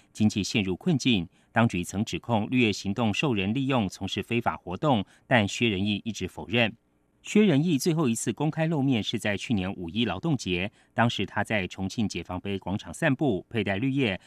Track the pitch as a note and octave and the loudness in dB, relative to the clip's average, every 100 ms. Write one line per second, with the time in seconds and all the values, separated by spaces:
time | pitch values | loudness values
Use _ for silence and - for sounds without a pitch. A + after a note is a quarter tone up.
0 | _ - G#2+ G#2 F2+ A#2 F#2+ F2+ - B2 | _ 2 2 2 0 0 0 0 0 2
1 | C3+ G#2 E2 _ _ A2+ A2+ F2+ F2 F#2+ | 4 2 0 _ _ 2 2 2 -4 -4
2 | A2+ E2+ - A2 G#2+ B2+ A2 F#2+ G2 G2+ | -2 -4 -2 -2 2 2 2 0 -2 0
3 | A2+ F#2+ D3+ G#2 F#2+ B2+ C3+ C3 F#2+ - | 0 0 0 0 0 -2 0 0 0 -4
4 | A#2 G#2+ - A#2 G#2 D#2 F2 F#2 D#3 A2+ | -6 -6 -4 -2 -2 -4 -6 -2 2 2
5 | - _ - B2 G2+ - A#2 F#2 G#2 G2+ | 0 _ 0 2 2 0 0 0 0 -2
6 | A2+ G2+ F#2 - - A#2 A2 - _ _ | -6 -8 -8 -8 -2 0 0 -2 _ _
7 | _ _ - G#3 G#3+ C#3 F3 C3+ F3+ D#3+ | _ _ 0 4 6 4 4 2 2 0
8 | C3+ A2+ - - D3+ D#3+ D#3+ D#3 C#3 A#2 | 0 0 -2 -2 -2 0 0 0 2 2
9 | F#2+ A2 G#2+ G2 - G#2 F#2 F#2+ E2+ G2+ | 0 -4 -2 -2 0 0 -2 -6 -6 -2
10 | A2 F2+ E3 C3+ F#2+ F2 G2+ - _ - | -2 -2 -2 -2 0 -2 -2 -8 _ 0
11 | A#2 - F#2+ G#2+ G2+ - F2+ - F#2+ - | 2 0 -4 -4 -2 -2 -2 -4 -6 -2
12 | G2+ F2 E2+ F2+ G2+ G2 F2+ G2+ E2+ - | -2 -2 -8 -8 -6 -6 -4 -6 -6 -2
13 | D#3+ B2+ D3 G2 - A#2 G2+ G2 C3+ C3+ | 0 2 2 0 -2 -2 -2 -2 -2 0
14 | A#2 F2+ | 0 -2